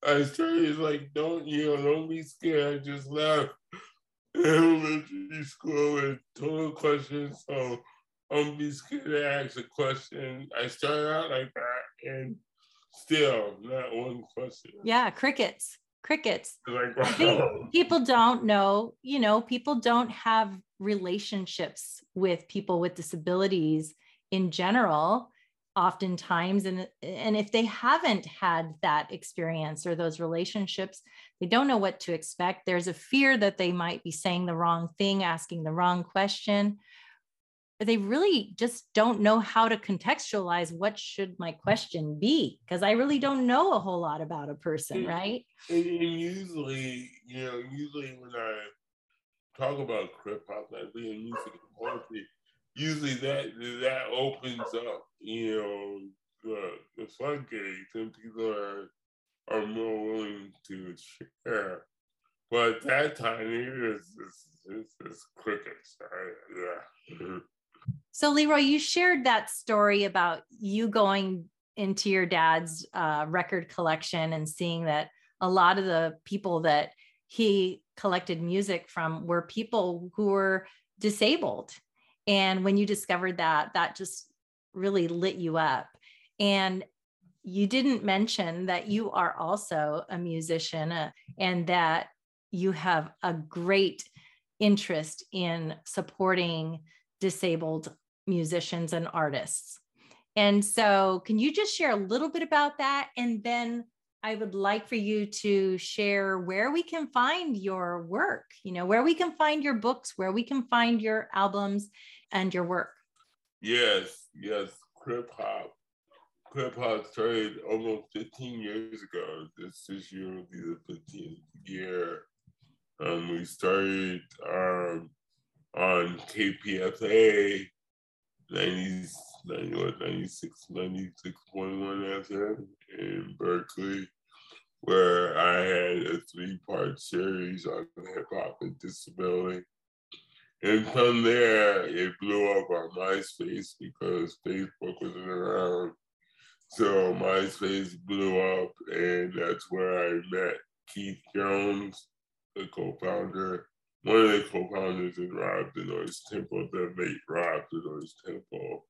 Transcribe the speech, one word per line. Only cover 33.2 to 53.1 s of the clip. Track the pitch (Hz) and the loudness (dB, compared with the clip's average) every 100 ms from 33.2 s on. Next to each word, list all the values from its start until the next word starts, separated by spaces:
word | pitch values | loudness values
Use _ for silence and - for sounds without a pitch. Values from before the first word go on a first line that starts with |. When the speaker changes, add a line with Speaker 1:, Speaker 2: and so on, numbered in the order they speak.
| 277 262 | 6 6
Speaker 2:
that | 202 196 | 4 2
they | 180 | 0
might | 180 170 170 | 0 -2 -4
be | 175 | -8
saying | 160 190 180 180 | -4 -2 -2 -2
the | 165 | 0
wrong | 170 170 170 - | 2 2 -2 -2
thing, | 196 196 | 0 2
asking | 185 170 - 170 | 0 -2 -4 -6
the | 156 | -4
wrong | 160 180 180 | 2 2 2
question. | 170 - 196 - - 202 208 208 _ - - _ _ _ _ _ _ _ | 0 0 0 0 0 2 2 -2 _ -20 -20 _ _ _ _ _ _ _
They | 220 226 | 0 2
really | 196 254 403 320 - - | 2 2 4 2 0 -4
just | 240 240 - | -4 -4 -4
don't | - 226 214 | 4 4 6
know | 208 220 | 6 4
how | 214 220 226 | 4 4 4
to | 220 | 2
contextualize | - 190 190 311 - 214 180 175 165 | 0 -4 0 -2 0 -4 0 0 -2
what | 165 202 208 | -2 -2 -2
should | - - 190 180 | -12 -8 -8 -6
my | 170 | -8
question | 160 - 214 - 175 156 151 | -6 0 0 0 -6 -6 0
be, | 202 311 160 - - | 2 4 2 -4 -6
'cause | 180 | 0
I | 202 | 2
really | 226 277 285 | 4 4 2
don't | 277 269 254 | 2 0 2
know | 254 370 | 4 4
a | 262 | 2
whole | 185 180 | 0 -2
lot | 165 151 | -2 -4
about | 160 160 143 | -6 -6 -8
a | 143 | -6
person, | 170 156 - 190 | -4 -4 -4 -4
Speaker 1:
And, | 180 | -2
Speaker 2:
right? | 170 196 240 - _ - | -2 -4 -6 -10 _ -2
Speaker 1:
and, | 170 175 | 0 2
and | 170 170 165 | 0 -2 -2
usually, | 170 185 190 165 139 135 131 123 123 - 120 | -4 -6 -8 -8 -6 -4 -6 -8 -12 -20 _
you | 127 131 | -10 -8
know, | 120 127 | -8 -10
usually | 135 147 147 135 127 | -10 -8 -8 -10 -14
when | 123 120 | -12 -8
I | 113 107 104 _ _ _ _ _ _ _ _ - | -6 -6 -10 _ _ _ _ _ _ _ _ -6
talk | 135 143 | -4 -4
about | 127 110 95 | -4 -4 -6
crip | - 104 107 - | -10 -12 -12 -10
hop, | 101 - | -12 -10
like | 107 101 110 | -12 -12 -10
being | 117 107 | -10 -10
music | 113 113 - | -10 -10 -12
and | - _ _ | -16 _ _
poetry, | 113 117 - 110 - _ _ _ _ - | -8 -8 -10 -14 -14 _ _ _ _ -6
usually | 156 151 147 | -4 -2 -4